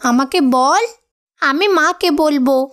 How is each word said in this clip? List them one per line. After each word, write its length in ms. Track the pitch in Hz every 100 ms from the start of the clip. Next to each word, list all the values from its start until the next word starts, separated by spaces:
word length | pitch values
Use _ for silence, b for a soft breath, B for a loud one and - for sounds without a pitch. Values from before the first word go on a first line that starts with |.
আমাকে 380 | 247 240 269 -
বল, 440 | 262 254 262 370 466 - _ _ _ _
আমি 280 | 302 294 415
মাকে 420 | 359 311 359 349
বলবো।" 580 | 302 302 285 254 262 269